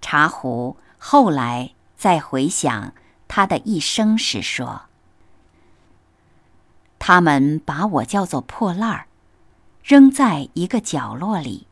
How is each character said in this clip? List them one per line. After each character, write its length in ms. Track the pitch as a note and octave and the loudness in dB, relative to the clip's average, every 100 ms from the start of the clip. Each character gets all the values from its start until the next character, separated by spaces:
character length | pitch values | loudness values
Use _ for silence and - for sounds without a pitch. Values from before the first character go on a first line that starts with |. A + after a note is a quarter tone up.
茶 260 | - D3 D3+ | -2 0 0
壶 480 | - C3 B2 B2 - _ _ | -2 -8 -6 -8 -10 _ _
后 320 | - C#4+ A#3 | 0 4 4
来 460 | D3 A#2+ A#2+ B2+ _ _ _ | 2 -2 -6 -10 _ _ _
在 240 | G#3 E3+ | 0 0
回 300 | - C3 C#3 | 0 -2 -2
想 440 | - D3+ A2+ G2+ - _ _ _ | -2 -2 -4 -8 -16 _ _ _
他 180 | - G3 | -2 0
的 140 | D#3+ | 0
一 200 | - F#3+ | -2 -4
生 380 | C#4 - G#3+ A3 | -4 -2 0 0
时 240 | - G#2+ | -2 -6
说 440 | - - B2 - - _ _ _ _ _ _ _ _ _ _ _ _ _ _ _ _ _ _ _ _ _ | -6 -8 -8 -12 -18 _ _ _ _ _ _ _ _ _ _ _ _ _ _ _ _ _ _ _ _ _
：“他 240 | - F3+ | 2 4
们 380 | E3+ C#3 C#3 D3+ | 4 2 2 0
把 260 | - D3 G3+ | -6 -6 -4
我 180 | D#3+ | -4
叫 220 | A2+ G3+ F#3+ | -2 -4 -4
做 160 | C#3+ | -6
破 320 | - - G#3+ | -10 -6 -4
烂 160 | F3 A3+ | -2 -4
儿， 160 | G3+ - _ _ _ _ _ _ _ | -6 -10 _ _ _ _ _ _ _
扔 260 | - C#4+ C4+ | 6 8 10
在 400 | C4+ C4 D#3 C3 - | 8 0 0 -6 -6
一 100 | F3+ | -4
个 160 | B3 | -4
角 320 | G#3 D3+ A2+ | -4 -6 -6
落 240 | A2+ F3+ G#3 | -8 -6 -4
里。 280 | C#3 G2 - | -6 -12 -14